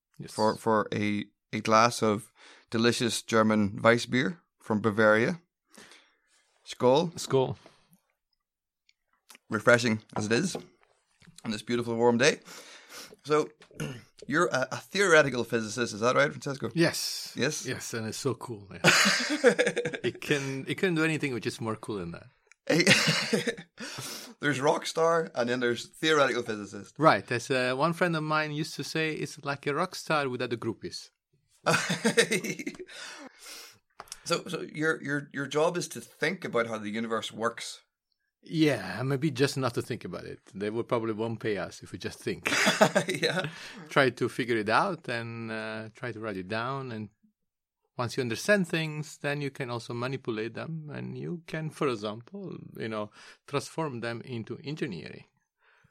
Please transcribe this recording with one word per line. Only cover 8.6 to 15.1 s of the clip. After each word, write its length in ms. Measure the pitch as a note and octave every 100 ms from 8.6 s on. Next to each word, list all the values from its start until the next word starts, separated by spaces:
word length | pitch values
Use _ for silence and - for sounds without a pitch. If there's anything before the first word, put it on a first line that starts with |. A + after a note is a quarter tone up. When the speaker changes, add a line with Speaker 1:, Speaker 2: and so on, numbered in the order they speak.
| _ _ _ _ _ _ _ - -
Speaker 2:
Refreshing 500 | A2 B2 A#2+ A#2+ A2 -
as 120 | - G#2+
it 60 |
is 240 | A#2 F#3 - - _ _ _ _ _ - -
on 60 | A#2
this 120 | G#2+
beautiful 340 | - A#2+ A#2+ A#2
warm 220 | A#2+ A#2
day. 200 | D3 - - - - - - - - -
So, 240 | C#3 D3+ - _ - -
<clears throat> 460 | D3 A#2+ - _ -
you're 180 | D3+ F3
a, 220 | C3 C3
a 60 | B2+
theoretical 640 | - F#3+ G3